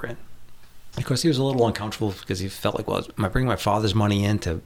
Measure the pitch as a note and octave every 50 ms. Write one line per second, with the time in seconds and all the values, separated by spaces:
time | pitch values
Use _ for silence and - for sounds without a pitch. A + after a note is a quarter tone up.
0 | - - - - - - - - - - - - - - - - - - - -
1 | A#2+ - C3 B2 - E3 C#3 B2+ C3+ C3+ C3 B2+ A#2 A2+ G#2 - G#2 G#2+ - -
2 | A2 G#2 F#2 - - - G2 F#2 F#2+ F#2+ - - - G#2 - - G#2+ - G2+ F#2
3 | - - - - A2 F#2 E2 B2 C3 B2 G#2 - - G#2 G2+ G#2+ A2 G#2 F#2+ A2
4 | G#2 G#2 G2+ G2+ G2+ G2+ G#2+ G2+ - F2 D#2+ F2 -